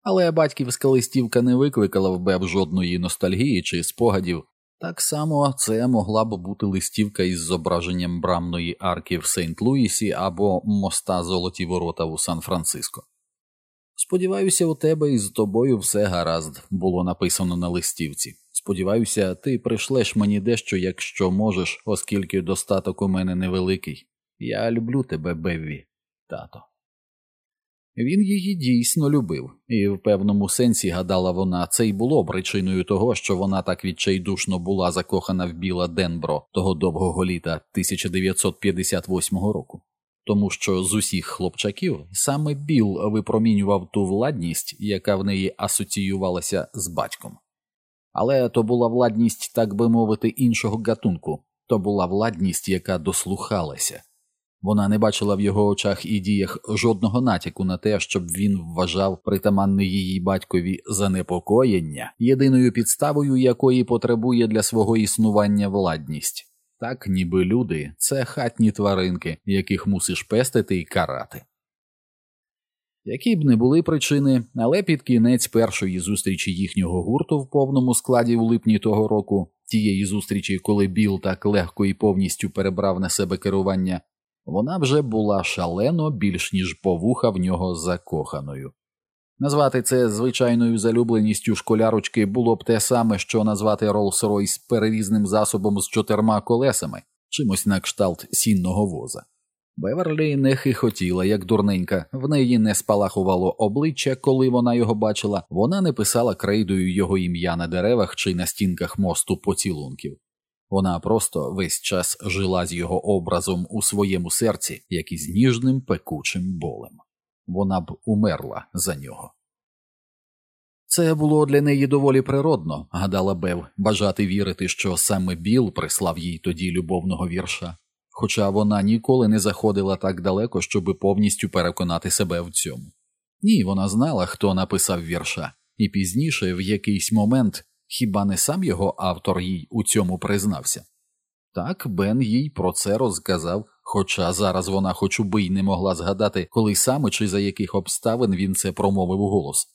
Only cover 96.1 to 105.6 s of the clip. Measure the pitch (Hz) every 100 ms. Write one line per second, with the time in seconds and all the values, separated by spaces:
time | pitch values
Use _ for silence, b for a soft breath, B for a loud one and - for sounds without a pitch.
96.1 | 107 110 107 - 120 135 110 78 - -
97.1 | _ _ - 127 95 - 95 - - 98
98.1 | 85 - - - 101 90 90 104 78 64
99.1 | - - _ _ _ _ - 92 139 170
100.1 | 151 156 139 135 135 139 120 120 - 90
101.1 | 90 92 104 90 110 101 95 90 95 80
102.1 | 135 139 147 127 123 107 104 - 104 98
103.1 | - 92 92 92 - 107 117 156 139 -
104.1 | 127 - 131 131 123 120 120 113 107 110
105.1 | 104 107 101 - 85